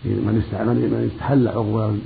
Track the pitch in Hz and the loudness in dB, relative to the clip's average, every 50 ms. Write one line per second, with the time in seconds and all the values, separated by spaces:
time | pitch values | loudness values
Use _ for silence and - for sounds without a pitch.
0 | - 98 104 101 - 107 110 113 104 - 107 - 110 113 120 123 120 - - 113 | -2 -2 -2 0 0 2 0 0 0 -2 -4 -2 0 0 2 2 2 0 0 0
1 | 117 113 - - - 127 139 135 123 107 - 117 110 104 107 113 110 107 104 101 | -2 -4 -4 -4 -2 2 4 4 4 4 0 -2 -2 0 0 0 0 0 -2 -2
2 | 131 | -2